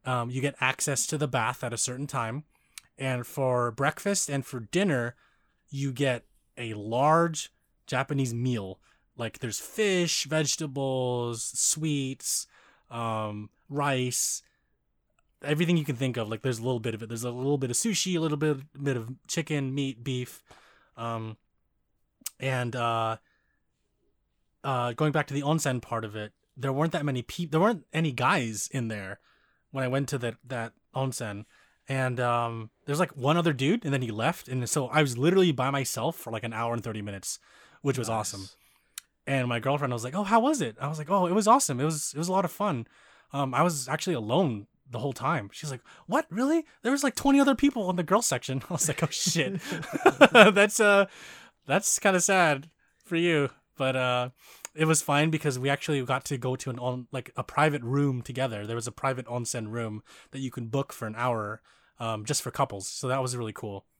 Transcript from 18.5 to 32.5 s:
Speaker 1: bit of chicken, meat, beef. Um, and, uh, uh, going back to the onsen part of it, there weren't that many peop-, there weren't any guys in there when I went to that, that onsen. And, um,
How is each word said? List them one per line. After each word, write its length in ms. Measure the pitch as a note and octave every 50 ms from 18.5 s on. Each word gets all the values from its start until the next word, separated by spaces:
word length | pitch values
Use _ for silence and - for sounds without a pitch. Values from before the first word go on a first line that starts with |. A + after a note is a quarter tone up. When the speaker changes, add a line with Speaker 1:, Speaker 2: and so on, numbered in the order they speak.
| D3 C3+ C#3+ - _ C#3
Speaker 1:
bit 160 | C#3+ C#3+ C3
of 120 | A#2+ A2 A#2 C3 - _
chicken, 460 | - - E3+ D#3 - D#3 C#3+ C#3 C3 C3
meat, 300 | C#3+ C#3 C3+ C3 A2+ A#2
beef. 400 | C#3 B2+ B2 B2 - - - _ _ - - - - _ _ _ _ _
Um, 400 | - A#2 A#2 A2+ A2+ A2 A2 A2 _ _ _ _ _ _ _ _ _ _ _ _ _ _ _ _ _ - - _ _
and, 360 | C3 C3+ C3 B2 B2 A#2+ A2+
uh, 420 | B2 A#2+ A#2 A#2 A2+ A2+ A2 A2+ - _ _ _ _ _ _ _ _ _ _ _ _ _ _ _ _ _ _ _ _ _ _ _ _ _ _ _ _ -
uh, 300 | C#3 C3 B2 A#2+ B2 A#2
going 180 | - D3+ D3+
back 160 | C#3+ D3+ C#3+
to 60 | - C#3
the 80 | C#3+
onsen 400 | C#3 C#3+ D#3+ D#3+ - C#3 B2+ B2
part 220 | - - A#2+ A2+ A2
of 100 | G#2+ G#2
it, 180 | A2 G#2 G#2+ _ _ _ _ _
there 160 | - B2 C#3 C3
weren't 180 | C#3 D#3 E3
that 140 | - E3 D3
many 160 | D3 C3+ B2
peop-, 300 | A#2+ - - - F3 D3+
there 100 | D3 D#3+
weren't 240 | F#3 A3 A#3+ F#3+ - _ -
any 180 | D#3+ E3 D#3
guys 580 | B2+ A#2 B2 C3+ F#3+ E3+ B2 A2+ A2 G#2 - -
in 180 | - C#3 A#2+ A2+
there 300 | A2 G#2 G2 F#2+ G2+ _ _ _ _ _ _ _ _ _ _ _
when 120 | - C3+ C3
I 40 |
went 220 | B2 B2+ C#3 C#3 -
to 80 | D3
that, 180 | C3 B2 A#2 - _ -
that 280 | B2 C3 A#2+ A2+ G2 _ _ _ _ -
onsen. 500 | C3 C3+ C3 B2 - A#2+ G#2+ G2+ G2+ G#2+ _ _ _ _ _ _ _ _
And, 320 | - C3+ C3+ C3 B2+ B2 A#2+
um, 500 | B2 B2 A#2+ A#2+ A#2 A#2